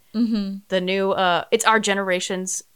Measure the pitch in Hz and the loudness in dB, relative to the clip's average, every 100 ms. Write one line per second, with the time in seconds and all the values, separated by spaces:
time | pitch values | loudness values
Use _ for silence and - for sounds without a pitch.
0 | _ 220 233 220 196 196 - 190 185 196 | _ -2 0 0 -4 -8 -4 -2 0 0
1 | 196 190 180 170 - 220 226 220 208 196 | 0 2 2 2 0 2 4 4 2 -2
2 | 190 180 - 185 185 - - | 0 -2 -2 -6 -6 -8 -12